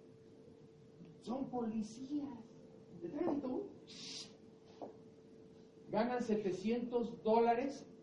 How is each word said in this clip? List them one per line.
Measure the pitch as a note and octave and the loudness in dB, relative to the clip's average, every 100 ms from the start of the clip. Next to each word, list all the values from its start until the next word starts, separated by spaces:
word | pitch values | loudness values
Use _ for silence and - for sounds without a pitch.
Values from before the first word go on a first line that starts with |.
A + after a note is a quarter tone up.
| - - - - - - - - - - E3 - | -20 -20 -20 -20 -20 -20 -20 -20 -20 -18 -18 -14
Son | - C4 C4 | -6 -4 -2
policías. | B3 A3 A3 G3+ B3 C4+ D4 C4 A#3 - - - - - - | -2 0 0 -4 -6 -4 -4 -4 -8 -14 -18 -20 -20 -18 -10
¿De | E4+ | -6
tránsito? | D4 E4+ D4 B3+ D#4+ G4+ - - - - - - - - - - - - - - - - - - - - - - | 0 0 0 0 -4 -6 -12 -18 -14 -12 -12 -12 -16 -20 -20 -20 -16 -14 -14 -20 -20 -20 -20 -20 -20 -20 -20 0
Ganan | G3 A#3+ B3 | 2 4 2
setecientos | G#3+ G3+ F#3+ - G#3+ A#3+ A#3+ A#3+ G#3 - | 2 2 2 0 2 2 2 0 0 0
dólares | G#3+ A#3 A#3 A#3+ C#4 - - - | 4 8 8 6 2 -4 -12 -14